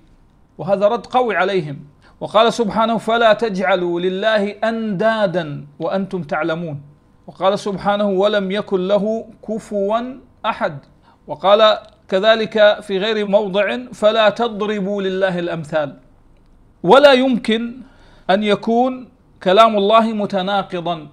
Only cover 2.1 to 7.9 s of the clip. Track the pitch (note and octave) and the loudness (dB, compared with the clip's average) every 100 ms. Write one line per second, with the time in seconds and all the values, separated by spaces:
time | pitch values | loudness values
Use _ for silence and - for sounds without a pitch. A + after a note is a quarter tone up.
2.1 | - D#3 G3+ A3+ - A3 G3 A3+ A3+ - | -14 -2 2 2 2 -2 0 0 0 0
3.1 | A#3 A3+ G#3 A#3 F#3 F#3 F#3 F3 E3+ F#3 | 2 4 4 0 -2 0 0 0 -2 -2
4.1 | F#3 A3 A3 G3+ G3+ A3 A3+ A3 F3+ A3 | -2 0 0 -2 -4 -4 -2 -4 -2 0
5.1 | A3 G3+ F3 D3+ C#3+ - - D#3+ G3 F#3+ | 0 0 -2 -6 -10 -14 -8 -4 -4 -4
6.1 | F#3 D3 E3 D#3+ E3 E3+ C#3+ - _ _ | -6 -6 -4 -4 -4 -6 -10 -14 _ _
7.1 | _ - - F#3 G3 G#3 F#3+ G3+ | _ -20 -4 0 0 -2 -4 -2